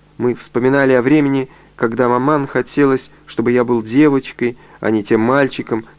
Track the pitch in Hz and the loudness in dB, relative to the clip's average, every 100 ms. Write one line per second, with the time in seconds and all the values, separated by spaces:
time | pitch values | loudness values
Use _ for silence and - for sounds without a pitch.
0 | _ - 120 117 - 120 127 139 135 127 | _ -6 -4 -4 -6 -2 0 2 2 2
1 | 120 151 139 139 131 - - - 120 117 | 4 2 2 -2 -4 -12 -20 -4 -4 0
2 | 123 123 135 151 135 127 127 - 143 131 | 0 2 0 -2 -2 -4 -4 0 2 0
3 | - - - - 120 123 120 120 110 127 | -4 -20 -14 -4 -2 0 0 -2 -2 2
4 | 151 135 - - 120 117 - - 110 110 | 4 2 -4 -6 -6 -6 -18 -6 -2 -2
5 | 101 113 117 139 135 - - 113 113 | 0 0 2 2 0 -4 -6 -6 -8